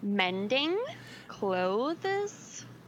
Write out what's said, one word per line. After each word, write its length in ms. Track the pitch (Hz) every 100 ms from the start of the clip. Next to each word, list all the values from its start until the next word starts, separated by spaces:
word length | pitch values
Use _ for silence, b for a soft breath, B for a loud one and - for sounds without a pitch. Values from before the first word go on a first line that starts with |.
Mending 760 | 202 202 185 185 202 254 302 370 523 679 B B B
clothes. 1400 | - 202 185 185 202 269 339 381 392 403 - - - - -